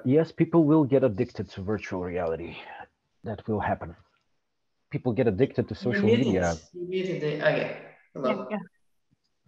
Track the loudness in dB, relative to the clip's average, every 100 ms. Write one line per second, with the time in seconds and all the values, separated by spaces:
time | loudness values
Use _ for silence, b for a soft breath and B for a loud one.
0 | 4 2 2 0 2 4 6 6 6 4
1 | 4 0 -4 -4 -10 -8 -4 -4 -4 -6
2 | -4 -4 -4 -4 -8 -14 B B -20 _
3 | _ _ -10 -10 -4 -4 -2 -4 -6 -16
4 | _ _ _ _ _ _ _ _ _ -6
5 | -2 0 0 2 0 0 -4 -4 -2 2
6 | 4 4 4 2 0 -2 -8 -14 -6 -4
7 | -4 -4 -4 0 0 0 -4 -8 -14 -20
8 | _ -6 -4 -4 -4 -8 -10 _ _ _
9 | _ _ _ _